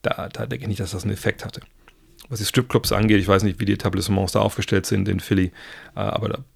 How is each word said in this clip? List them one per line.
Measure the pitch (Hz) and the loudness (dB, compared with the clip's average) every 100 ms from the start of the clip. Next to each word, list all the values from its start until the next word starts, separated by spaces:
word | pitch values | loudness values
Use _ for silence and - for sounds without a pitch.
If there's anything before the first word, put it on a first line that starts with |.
Da, | - - - | -2 -4 -6
da | - 117 | -8 -8
denke | 127 | -6
ich | 135 | -6
nicht, | 98 | -4
dass | 92 | -6
das | 92 | -4
einen | 101 | -4
Effekt | 101 - - | -2 -2 -4
hatte. | 107 - - _ - _ _ - - | -12 -14 -18 _ -20 _ _ -20 -12
Was | 113 | -6
die | 104 | 0
Stripclubs | 131 123 120 - | 0 2 0 2
angeht, | 101 110 104 | 2 6 4
ich | 90 | 6
weiß | 98 | 4
nicht, | 107 - | 4 0
wie | 101 | 0
die | |
Etablissements | 101 98 95 95 98 95 | 0 0 -2 0 0 2
da | 107 | 2
aufgestellt | 104 - - 98 - | 0 0 0 0 2
sind | 101 98 | 0 2
in | 92 | -2
Philly, | - 98 90 - - - - - | 2 2 2 -4 -20 -20 -14 -6
äh, | |
aber | 101 - 104 | -2 -2 -2
da | - 135 | -6 -10